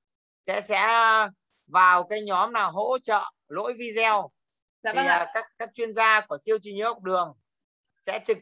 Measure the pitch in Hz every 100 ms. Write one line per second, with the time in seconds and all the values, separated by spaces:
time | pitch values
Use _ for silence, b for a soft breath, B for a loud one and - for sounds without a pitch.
0 | _ _ _ _ - 196 208 196 214 233
1 | 226 220 208 196 _ _ _ 165 185 180
2 | 175 214 208 185 220 233 190 170 214 254
3 | 240 208 - - - 156 226 240 240 220
4 | 226 208 165 _ _ _ _ _ 226 233
5 | 277 175 175 220 226 - 233 - 233 214
6 | 220 214 208 143 - 220 208 196 220 226
7 | 185 185 175 - _ _ _ _ _ _
8 | - 214 214 196